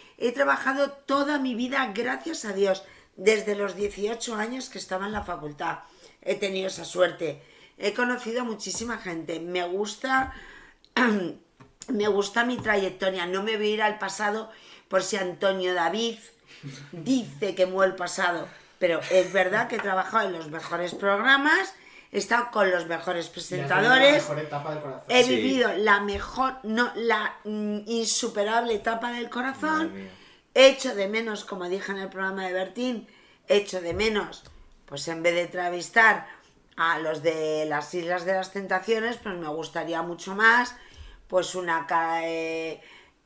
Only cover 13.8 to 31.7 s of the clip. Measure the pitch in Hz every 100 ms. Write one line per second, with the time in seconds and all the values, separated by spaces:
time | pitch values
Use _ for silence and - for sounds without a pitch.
13.8 | 214 208 190 - 208 220 214 - - -
14.8 | - 190 185 202 180 160 196 190 180 180
15.8 | 170 214 233 214 - _ - - 139 -
16.8 | - 170 226 262 165 - 196 190 185 190
17.8 | 190 185 175 - 180 170 160 - - -
18.8 | 175 156 - 185 175 190 185 - - 226
19.8 | 202 190 185 220 196 165 156 160 - 170
20.8 | 175 - 196 202 254 277 294 349 370 -
21.8 | - - - 202 - 240 240 214 190 180
22.8 | 165 160 180 170 160 175 - 180 139 185
23.8 | 226 262 277 302 - 147 - 143 156 151
24.8 | 139 131 - 247 247 220 262 262 220 196
25.8 | 214 202 202 196 - 247 262 254 214 220
26.8 | 240 208 233 214 208 - 214 214 208 208
27.8 | 208 233 214 - 226 208 208 233 240 208
28.8 | 226 226 240 240 233 247 262 262 311 311
29.8 | 320 196 190 - - _ _ 247 269 269
30.8 | 254 202 196 220 226 202 - 190 180